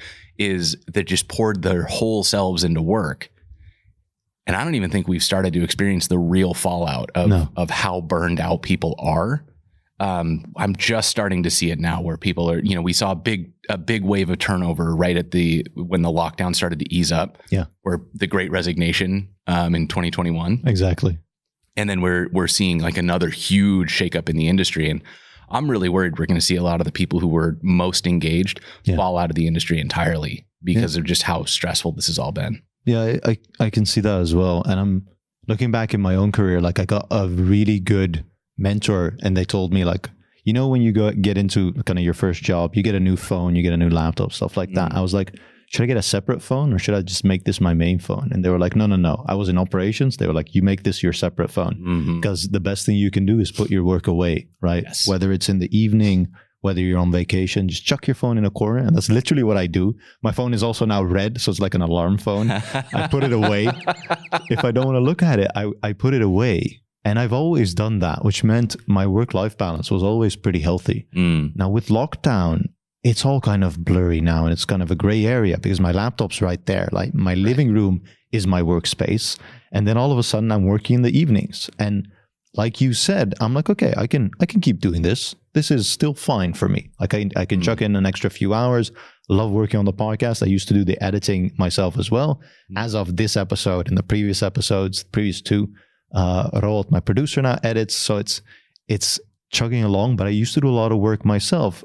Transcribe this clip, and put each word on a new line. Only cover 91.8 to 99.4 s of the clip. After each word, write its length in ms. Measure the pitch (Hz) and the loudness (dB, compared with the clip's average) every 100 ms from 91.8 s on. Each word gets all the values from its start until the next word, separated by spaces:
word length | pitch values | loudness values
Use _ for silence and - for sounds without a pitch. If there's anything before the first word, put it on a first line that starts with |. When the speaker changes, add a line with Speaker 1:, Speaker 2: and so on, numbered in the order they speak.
| 92 - | 0 -2
Speaker 2:
as 140 | - | 0
well. 300 | 113 151 139 - _ _ | 0 0 -2 -8 _ _
Speaker 1:
Mm. 80 | 98 | -6
Speaker 2:
As 100 | 113 | -4
of 220 | 107 92 87 | -4 -2 -2
this 200 | 107 107 | 0 0
episode 520 | 92 104 98 90 85 | -2 -2 0 -2 0
and 80 | 92 | -2
the 60 | |
previous 400 | - 104 101 95 | 0 0 0 0
episodes, 640 | 98 - - 98 95 92 | -2 -2 0 0 0 -4
the 60 | - | -4
previous 300 | 110 104 87 | -2 -2 -4
two, 300 | - 104 101 - _ _ _ | -2 0 -2 -8 _ _ _
uh, 340 | 98 90 92 - 110 | -2 0 0 0 0
Roald, 300 | 104 107 95 | 0 -2 0
my 100 | 90 | 0
producer, 420 | - 104 151 143 | 2 0 0 0
now 160 | 131 120 | 0 0
edits. 320 | 113 113 110 | -2 -2 -2
So 220 | - - 104 | -4 -2 -2
it's, 240 | 104 - - - _ _ - | -2 -8 -10 -20 _ _ -4
it's 320 | 104 - - - _ | -2 -2 -6 -8 _